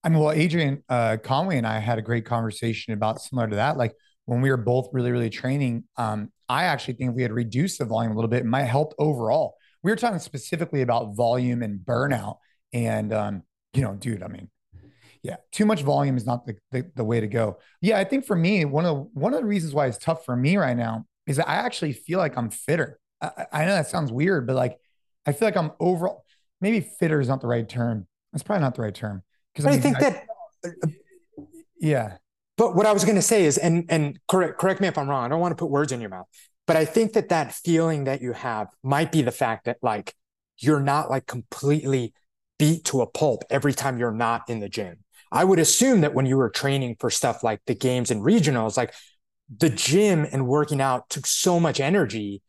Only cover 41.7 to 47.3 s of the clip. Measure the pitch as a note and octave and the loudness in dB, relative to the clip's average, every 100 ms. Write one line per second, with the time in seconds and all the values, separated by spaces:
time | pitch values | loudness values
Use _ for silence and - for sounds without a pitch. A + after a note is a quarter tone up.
41.7 | D#3 C#3+ C3+ A#2 _ _ _ _ _ D3+ | 0 2 -2 -2 _ _ _ _ _ 2
42.7 | D#3+ - C3 A#2 - D3+ G2 - C#3 C#3+ | 2 0 0 -2 0 0 0 -2 0 0
43.7 | B2+ C#3+ B2 A#2+ A2 A2+ A2+ - A2+ G2+ | 0 -4 -2 -2 0 -2 -2 -4 -8 -6
44.7 | A2 F#2+ E2+ _ _ _ C3+ F#3+ F3+ D#3 | -8 -10 -12 _ _ _ 2 4 4 4
45.7 | - C4 A#3 D3 C3+ C3 C3+ A#2 - C#3 | 4 4 6 4 2 2 2 2 0 -2
46.7 | C#3 B2+ A2+ A#2+ - C3 | 0 -2 -4 -2 0 -2